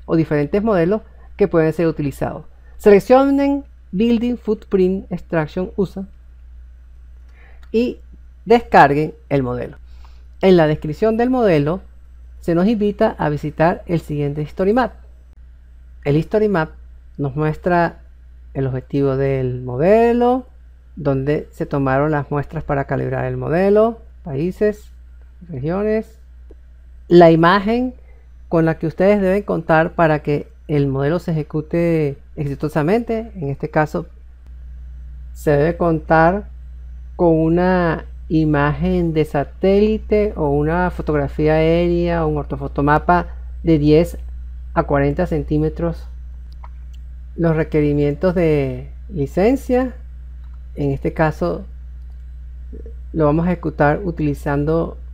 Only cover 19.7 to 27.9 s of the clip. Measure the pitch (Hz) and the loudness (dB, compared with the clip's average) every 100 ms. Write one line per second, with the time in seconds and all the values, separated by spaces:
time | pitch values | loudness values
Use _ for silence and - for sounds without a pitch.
19.7 | 123 175 220 233 240 240 254 254 - - | 0 4 4 4 2 2 0 -4 -18 -20
20.7 | - - - 143 135 139 151 - - 165 | -20 -20 -6 -2 -2 0 -2 -4 -10 -4
21.7 | 143 135 135 151 147 135 147 - 160 - | -2 0 2 2 0 -2 -4 -6 -8 -4
22.7 | 139 139 135 127 127 127 127 127 165 196 | -4 -2 -4 -4 -4 -4 -6 -2 0 4
23.7 | 208 220 226 - - - 135 175 - 214 | 4 2 0 -14 -18 -10 -6 -4 -2 -2
24.7 | - - - - - - - 170 139 147 | -2 -10 -20 -20 -20 -20 -20 -14 -8 -4
25.7 | 190 214 214 220 - - - - - - | -4 -2 -2 -4 -14 -20 -20 -20 -20 -20
26.7 | - - - - 175 165 160 170 202 196 | -20 -20 -12 4 8 10 8 4 4 2
27.7 | 240 254 | -2 -2